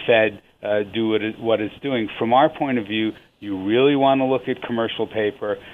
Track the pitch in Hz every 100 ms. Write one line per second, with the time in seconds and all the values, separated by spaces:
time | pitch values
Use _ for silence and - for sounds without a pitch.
0 | - 113 110 101 _ _ 107 104 101 107
1 | 113 107 107 110 113 107 107 - 139 123
2 | 104 - 113 123 156 156 143 123 101 110
3 | 110 110 _ _ 101 95 95 113 139 139
4 | 135 135 131 131 127 120 - 117 113 -
5 | 107 110 107 - 104 101 -